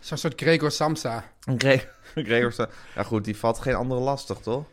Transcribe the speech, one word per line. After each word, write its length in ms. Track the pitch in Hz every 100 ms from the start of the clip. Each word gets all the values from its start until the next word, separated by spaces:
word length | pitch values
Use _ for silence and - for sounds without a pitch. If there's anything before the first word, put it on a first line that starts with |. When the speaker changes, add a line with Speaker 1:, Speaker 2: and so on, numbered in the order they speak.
Speaker 1:
Zo'n 160 | - 151
soort 240 | 165 -
Gregor 300 | 147 165 147
Samsa. 520 | - 156 151 120 113 - - -
Speaker 2:
Een 140 | 123
Gre-, 300 | 135 131 - - -
<laughs> 200 | 165 110
Gregor 240 | 117 120
Sa-, 180 | - 110 - - -
ja 80 |
goed, 220 | 101 110 107
die 120 | 104
valt 220 | 113 117
geen 160 | 139 110
andere 260 | 127 123
lastig, 360 | 131 139 - -
toch? 260 | 110 127 147